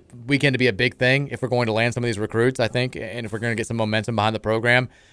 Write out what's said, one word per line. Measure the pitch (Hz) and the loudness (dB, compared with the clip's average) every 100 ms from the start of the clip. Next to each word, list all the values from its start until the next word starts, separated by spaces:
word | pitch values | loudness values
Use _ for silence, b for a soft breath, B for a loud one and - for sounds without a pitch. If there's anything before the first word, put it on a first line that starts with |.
| - 120 120 | -10 -14 -2
weekend | 143 143 | 0 2
to | 123 | 2
be | 123 | 2
a | |
big | 98 123 - | 2 -2 2
thing | 127 139 139 | 2 2 0
if | 120 | -6
we're | 123 | -2
going | 123 117 | 0 0
to | |
land | 107 120 | 2 0
some | 120 | 0
of | 120 | -2
these | 101 | -2
recruits, | 107 113 123 131 | -2 2 2 2
I | 113 | 0
think, | 123 127 - | 0 -4 -6
and | 110 117 113 | -10 -10 -8
if | |
we're | 110 | -6
gonna | 117 110 | -4 -4
get | 113 | -4
some | 117 | -2
momentum | 110 107 107 110 | 0 0 0 0
behind | 107 | 0
the | 110 | 0
program. | 110 110 120 123 127 b b | 0 0 4 4 2 b b